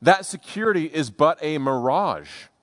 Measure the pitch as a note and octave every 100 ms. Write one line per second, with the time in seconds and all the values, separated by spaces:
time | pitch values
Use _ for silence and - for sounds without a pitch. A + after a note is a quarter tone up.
0 | - F#3+ F#3 - - G3+ A3 F#3 D#3+ D#3
1 | B2+ G2+ D#3 E3 D3+ D#3 C3+ C3 B2 D#3
2 | G3 F2 D2 - - _